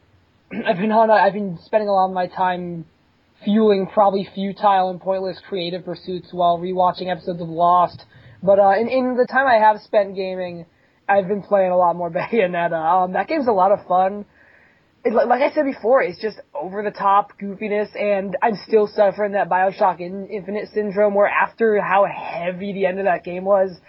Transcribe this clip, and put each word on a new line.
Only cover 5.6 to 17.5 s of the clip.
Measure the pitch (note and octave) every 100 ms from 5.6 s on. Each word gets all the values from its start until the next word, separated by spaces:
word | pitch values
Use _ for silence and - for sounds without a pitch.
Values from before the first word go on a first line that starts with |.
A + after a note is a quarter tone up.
| E3+ F3+ F3
pursuits | E3 - F3+ -
while | F3 F3 E3+
rewatching | F3+ F#3 F3+ F3 F#3
episodes | F3+ F#3 E3+
of | E3
Lost. | D#3+ F3 F3+ F3 - - - - -
But, | F3+ G3
uh, | G3 G3
in, | A#3
in | C4 B3+ B3
the | B3
time | A#3+ C4+
I | A3
have | G#3+ G#3+
spent | - A3 G3 F#3+
gaming, | F#3+ F#3 F3+ F3 E3 _ _ _ -
I've | G3+ F3+
been | G3+
playing | - G3+ F#3
a | F3+
lot | F3 E3+
more | E3+
<laughs> |
Bayonetta. | E3+ - A3+ F3+ F3 E3+ E3 D#3+ F#3
Um, | F#3
that | F3+ G3+
game's | D#4+ B3
a |
lot | G3 F#3+
of | G3 -
fun. | F3+ F#3+ G#3 - _ _ _ _ _ _ _ -
It, |
li-, | A3 A#3
like | B3
I | D4
said | D4+ C#4
before, | - G#3+ C4
it's | F3 E3
just | G#3+ - -
over-the-top | C#3+ D#3+ G3 G#3 - G3 G3+ G3+ -
goofiness, | G3+